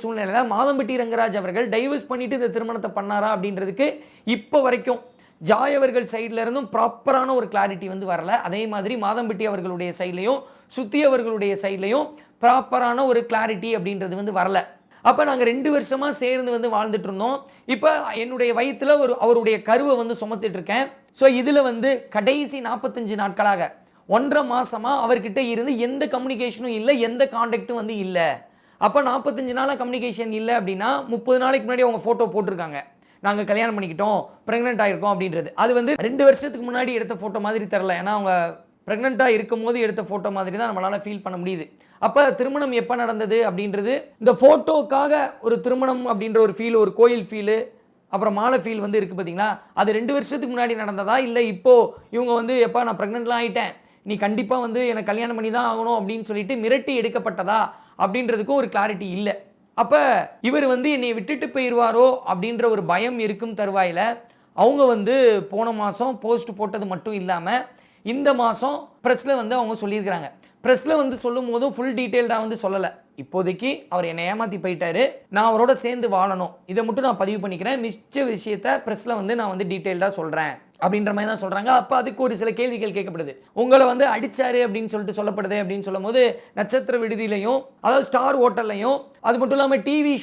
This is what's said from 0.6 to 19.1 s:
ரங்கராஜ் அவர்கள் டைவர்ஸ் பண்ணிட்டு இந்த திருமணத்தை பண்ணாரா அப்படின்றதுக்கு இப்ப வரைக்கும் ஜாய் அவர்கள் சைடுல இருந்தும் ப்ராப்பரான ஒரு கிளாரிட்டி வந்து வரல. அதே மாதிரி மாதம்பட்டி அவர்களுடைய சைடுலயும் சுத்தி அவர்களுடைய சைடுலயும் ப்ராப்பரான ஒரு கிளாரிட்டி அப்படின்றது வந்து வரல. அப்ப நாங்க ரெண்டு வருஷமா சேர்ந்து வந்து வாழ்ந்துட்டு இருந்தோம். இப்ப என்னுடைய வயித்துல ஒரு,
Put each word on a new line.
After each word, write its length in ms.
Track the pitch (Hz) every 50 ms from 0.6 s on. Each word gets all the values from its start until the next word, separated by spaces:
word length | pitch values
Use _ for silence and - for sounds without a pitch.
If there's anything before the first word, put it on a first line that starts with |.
| 262 277 285 269 269 208 262
ரங்கராஜ் 380 | 247 233 226 226 226 226 226 185
அவர்கள் 340 | 208 185 185 180 214 247 214
டைவர்ஸ் 360 | 196 226 247 277 285 277 -
பண்ணிட்டு 280 | - 254 240 254 226 277
இந்த 140 | 254 247 226
திருமணத்தை 420 | 180 226 226 226 233 226 208 214 -
பண்ணாரா 340 | 208 196 202 208 208 202 214 220
அப்படின்றதுக்கு 640 | 196 180 202 196 190 196 190 180 185 269 302 - - - - - _ _
இப்ப 360 | 220 240 196 - _ - 294
வரைக்கும் 400 | 269 254 247 233 - - 247 240 - - _ _ _ _ _ - 160
ஜாய் 320 | 160 208 220 254 277 285
அவர்கள் 280 | 277 269 262 233 247 233
சைடுல 340 | - 226 220 226 226 226
இருந்தும் 320 | 226 226 233 247 277 269 -
ப்ராப்பரான 640 | - 220 226 233 233 - - 277 262 262 262 262 262
ஒரு 140 | 254 233 190
கிளாரிட்டி 360 | 208 202 202 202 196 170 180
வந்து 200 | 190 190 190 196
வரல. 200 | 185 175 165 160
அதே 400 | 175 220 240 - 180 175 208 220
மாதிரி 280 | 220 214 202 190 208 254
மாதம்பட்டி 500 | 233 208 202 220 240 240 214 214 180 214
அவர்களுடைய 480 | 214 202 190 175 185 180 175 180 175 170
சைடுலயும் 440 | - 185 180 175 180 185 220 269 269 - - - - _
சுத்தி 360 | _ - 247 262 208 247 294 302
அவர்களுடைய 540 | 277 262 240 233 226 220 214 202 202 196 196
சைடுலயும் 520 | 202 196 196 190 190 196 233 285 302 - - - - _ _ _
ப்ராப்பரான 640 | - 240 247 262 254 - 254 254 247 240 240 254 277
ஒரு 200 | 262 240 233 233 233
கிளாரிட்டி 460 | 226 220 220 220 220 185 175 226 226
அப்படின்றது 400 | 208 170 196 202 190 190 185 175
வந்து 160 | 190 202 208
வரல. 320 | 196 185 180 190 196 180 - - - - _ _ _ - - 240
அப்ப 140 | 269 277 302
நாங்க 200 | 294 269 254 247
ரெண்டு 360 | 233 240 269 269 302 294 285
வருஷமா 300 | 220 - 262 269 277 294
சேர்ந்து 420 | 277 - 247 247 254 254 254 247
வந்து 180 | 240 233 240 240
வாழ்ந்துட்டு 340 | 220 208 214 220 208 214 170
இருந்தோம். 400 | 190 196 190 208 247 269 277 - - - - _
இப்ப 480 | - 262 202 247 311 302 302 294 240 214
என்னுடைய 400 | 208 226 240 262 247 247 240 226
வயித்துல 460 | 226 247 277 254 202 277 277 294 294
ஒரு, 180 | 277 247